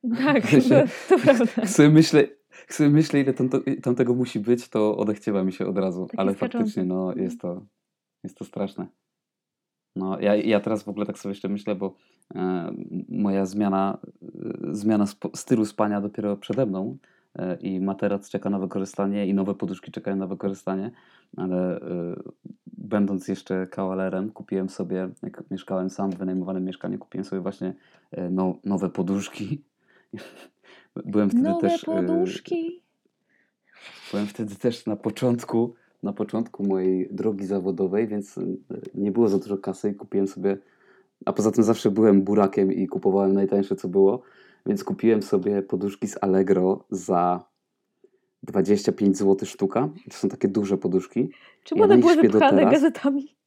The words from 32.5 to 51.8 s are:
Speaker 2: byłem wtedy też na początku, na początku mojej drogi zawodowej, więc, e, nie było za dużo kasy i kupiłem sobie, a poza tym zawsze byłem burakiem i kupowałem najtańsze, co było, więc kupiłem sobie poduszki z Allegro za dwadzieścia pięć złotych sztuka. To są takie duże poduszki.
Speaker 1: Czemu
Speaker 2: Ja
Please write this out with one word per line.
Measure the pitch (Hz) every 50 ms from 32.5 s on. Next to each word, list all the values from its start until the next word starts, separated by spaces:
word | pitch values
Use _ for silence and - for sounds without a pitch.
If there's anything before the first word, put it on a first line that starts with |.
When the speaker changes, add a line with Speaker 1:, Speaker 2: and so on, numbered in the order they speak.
| 349 339 330 339 349 349 _ _ _ _ _ _ _ _ _ _ _ _ _ _ _ _ _ _ _ - - - - - - -
Speaker 2:
byłem | - 101 104
wtedy | 101 - - 113 104 101
też | - - 123 117 - -
na | 110 107
początku, | 104 - 113 107 - 131 127 120 117 - - - 117 120 120 - _ _ _ _ _ -
na | 98 101
początku | - 107 104 - 113 117 - - - 101
mojej | 101 95 95 92 95 95 92 92 -
drogi | - 95 - 110 104 95 101
zawodowej, | 92 101 98 90 95 90 85 95 92 92 104 113
więc, | 107 107 104 98 - -
e, | 95 92 92 92 - - _ - - - - -
nie | 92 101 104
było | 95 117 117 107
za | 98 95
dużo | - 104 101
kasy | 95 - 98 92 - - 104
i | 101
kupiłem | 101 95 - - 98 98
sobie, | 95 - 95 92 98 - 98 _ _ _ _ _ _ _ _ _ _ _ _ -
a | - 98
poza | - 107 110
tym | 104 - 110
zawsze | 104 117 - - 113
byłem | 98 110 110 110 101 98
burakiem | 95 98 104 107 101 98 - - 98 95 95
i | - 98
kupowałem | 90 - 95 - 98 92 98 98 95 95
najtańsze, | 98 98 95 101 98 98 - 98
co | 95 -
było, | 95 87 98 98 98 107 127 - _ _ - - _ _ _ _
więc | - 104 101 -
kupiłem | - 98 - - 113 113 107
sobie | 101 - - 95 90 104 101 98
poduszki | 98 - - 92 98 101 98 _ -
z | 98 - - -
Allegro | 95 92 95 95 92 95 90 90 92 95 - - _
za | - 95 90 - 95 87 87 90 87 - - _ _ _ _ _ _ _ _ _ _ _ _ _ _ _ _ _ _ _ -
dwadzieścia | - - 101 90 90 104 101 - -
pięć | 190 - - 98 95
złotych | 95 104 98 98 98 - -
sztuka. | - - 101 95 - 113 135 156 151 - - -
To | -
są | - - -
takie | - - -
duże | 101 98 110 101 95 101
poduszki. | 98 - 92 87 92 - - - 120 131 - - _ - - _ _ _
Speaker 1:
Czemu | - 330
Speaker 2:
Ja | 339